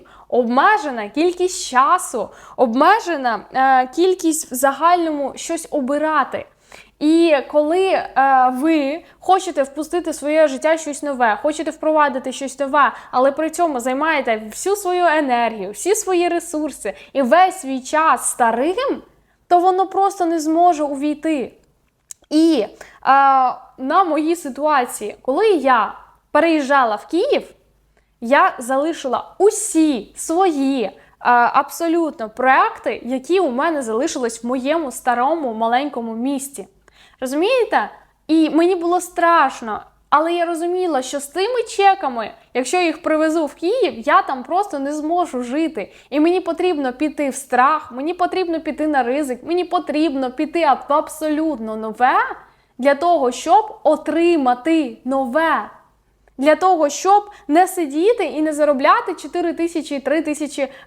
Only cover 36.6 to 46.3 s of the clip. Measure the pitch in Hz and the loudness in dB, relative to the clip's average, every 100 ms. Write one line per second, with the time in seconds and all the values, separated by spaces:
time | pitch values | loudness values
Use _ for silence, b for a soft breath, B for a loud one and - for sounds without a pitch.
36.6 | 190 _ _ b b b 262 285 370 508 | -18 _ _ b b b -6 -2 2 2
37.6 | 427 277 208 - _ _ - 320 311 302 | 2 0 -2 -10 _ _ 0 2 2 2
38.6 | 339 370 339 359 349 - 339 339 277 - | 2 2 0 -2 -2 -2 2 4 2 -2
39.6 | 226 208 - _ - 285 330 349 339 339 | -8 -10 -10 _ 0 0 2 0 -2 -2
40.6 | 349 370 370 285 262 285 277 349 392 508 | -4 -2 0 -2 -4 -8 -8 -4 -2 -2
41.6 | 440 - 403 381 294 240 214 - b 247 | -4 2 4 4 -2 -6 -8 -12 b -6
42.6 | 254 359 349 320 311 311 311 320 294 - | -2 0 0 -2 -2 0 2 0 -2 -4
43.6 | 339 508 370 226 226 339 381 262 247 339 | -2 0 0 -2 2 2 2 -6 -2 -2
44.6 | 403 285 269 302 302 349 349 254 247 277 | -2 -4 -4 -4 -2 -2 -2 -4 -4 -2
45.6 | 330 254 185 b b 285 320 | -4 -4 -12 b b 0 2